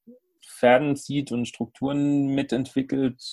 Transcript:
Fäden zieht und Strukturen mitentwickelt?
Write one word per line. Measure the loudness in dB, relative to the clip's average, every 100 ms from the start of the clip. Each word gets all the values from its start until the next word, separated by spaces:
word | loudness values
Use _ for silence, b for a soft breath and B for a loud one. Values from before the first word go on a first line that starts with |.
| -20 -20 _ _
Fäden | -20 2 6 6 4 -2
zieht | -4 -6 -2
und | -4 -4
Strukturen | -6 -10 -6 -4 0 0 2 0
mitentwickelt? | 0 0 -2 -2 -4 -2 -2 -2 -4 -10